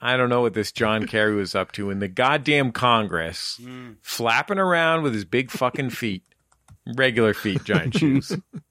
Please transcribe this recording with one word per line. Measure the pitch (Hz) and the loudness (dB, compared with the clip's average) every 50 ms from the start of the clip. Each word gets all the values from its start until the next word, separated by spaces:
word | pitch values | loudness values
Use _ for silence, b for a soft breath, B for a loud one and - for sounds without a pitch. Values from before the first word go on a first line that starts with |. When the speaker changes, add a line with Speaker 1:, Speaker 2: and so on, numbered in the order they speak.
| - | -2
Speaker 1:
I | 120 127 | 0 0
don't | 127 127 123 | 2 2 2
know | 123 123 | 2 2
what | 120 117 92 | 2 2 0
this | 107 101 - - | -2 -4 -4 -2
John | - 117 107 110 110 107 | 0 0 0 2 0 -2
Kerry | - - 110 107 107 107 | -2 0 2 2 2 2
was | 104 98 90 - | 0 -2 -2 -2
up | 98 92 - - | -2 -4 -4 -6
to | - 101 101 | -8 -6 -6
in | 98 98 | -4 -4
the | 101 95 | -4 -4
goddamn | 92 123 123 131 147 151 135 147 147 143 135 123 113 | -2 0 2 2 2 0 0 2 2 2 2 0 0
Congress, | - 127 123 117 113 107 95 85 82 82 82 85 - - - - - | 0 2 4 4 4 2 0 -2 -4 -4 -4 -6 -8 -10 -10 -10 -10
Speaker 2:
Mm. | 120 127 127 127 123 120 107 _ | -14 -16 -16 -16 -16 -18 -20 _
Speaker 1:
flapping | _ - - - 117 117 113 127 151 - 202 196 | _ -10 -6 -2 0 2 2 2 0 -2 -2 0
around | 190 185 175 165 165 160 165 165 156 | 2 2 2 2 4 2 2 2 0
with | 143 113 | 0 0
his | 104 98 | -2 -4
big | - - 123 135 127 | -2 -2 -2 -2 -2
fucking | - - 131 123 - - 139 123 | -4 -2 -2 -2 -2 -2 -6 -6
feet. | 107 - 123 110 95 90 _ _ _ _ _ _ _ _ _ _ - - - - 117 | -4 -4 -4 -4 -4 -6 _ _ _ _ _ _ _ _ _ _ -20 -18 -12 -10 -2
Regular | 131 131 131 113 117 113 110 101 | 0 0 2 4 4 4 4 4
feet, | - - 107 95 82 - | 2 0 -2 -2 -2 -2
giant | - 104 90 80 - - | 0 0 0 0 0 0
Speaker 2:
<laughs> | 190 | 2
Speaker 1:
shoes, | 160 147 135 139 - - 196 185 - _ - 180 - _ | 2 4 2 2 0 -2 -6 -8 -8 _ -18 -18 -18 _